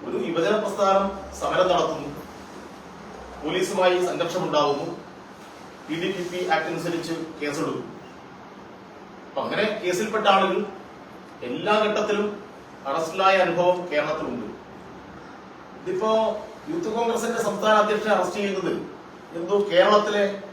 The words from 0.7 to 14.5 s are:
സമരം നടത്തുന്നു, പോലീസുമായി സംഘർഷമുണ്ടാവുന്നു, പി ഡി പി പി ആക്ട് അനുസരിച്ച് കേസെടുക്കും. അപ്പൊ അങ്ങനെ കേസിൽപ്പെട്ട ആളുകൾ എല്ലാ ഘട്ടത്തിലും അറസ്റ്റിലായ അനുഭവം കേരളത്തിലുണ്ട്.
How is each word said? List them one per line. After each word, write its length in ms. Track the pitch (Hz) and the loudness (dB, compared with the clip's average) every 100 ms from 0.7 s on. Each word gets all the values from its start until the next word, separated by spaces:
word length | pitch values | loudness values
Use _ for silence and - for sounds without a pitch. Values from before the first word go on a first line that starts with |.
| - 196 196 196 - - - | 2 4 4 2 -4 -10 -6
സമരം 280 | - - 180 | -2 2 4
നടത്തുന്നു, 420 | 170 156 160 143 143 - - - - - - - - - - - - | 4 2 -2 -6 -10 -12 -14 -16 -16 -16 -16 -16 -16 -16 -14 -14 -8
പോലീസുമായി 640 | 151 185 185 202 185 180 180 | -2 0 0 4 4 6 2
സംഘർഷമുണ്ടാവുന്നു, 800 | 156 170 269 277 302 294 196 170 - - - - - - - - - - | 0 -2 -2 0 2 4 2 -2 -8 -12 -18 -18 -18 -18 -18 -18 -18 -8
പി 60 | |
ഡി 180 | 160 190 | -4 -2
പി 120 | 190 | -2
പി 260 | 175 180 180 | -4 -4 0
ആക്ട് 160 | 156 165 | 0 0
അനുസരിച്ച് 480 | 165 170 165 - 165 160 - | -4 -2 -4 -4 -6 -6 -6
കേസെടുക്കും. 600 | 147 143 139 - - - - - - - - - - - - - - - - | -4 -2 -2 -4 -8 -14 -16 -18 -18 -18 -18 -18 -18 -18 -18 -18 -18 -18 -8
അപ്പൊ 140 | 135 | -6
അങ്ങനെ 400 | 131 - 151 - | -2 0 0 2
കേസിൽപ്പെട്ട 440 | 180 180 214 214 208 | 0 0 0 2 6
ആളുകൾ 380 | 190 190 185 202 - - - - - - - | 6 6 2 -2 -8 -16 -18 -18 -18 -18 -12
എല്ലാ 320 | - - 208 214 | -8 -4 2 4
ഘട്ടത്തിലും 640 | 208 208 208 202 208 - - - - - 139 | 4 2 2 2 0 -4 -12 -18 -18 -10 -4
അറസ്റ്റിലായ 500 | 139 - 190 190 190 | -2 -2 4 6 8
അനുഭവം 540 | 175 165 175 180 175 | 6 6 4 4 2
കേരളത്തിലുണ്ട്. 560 | 151 156 156 135 120 104 | 0 2 -2 -2 -4 -8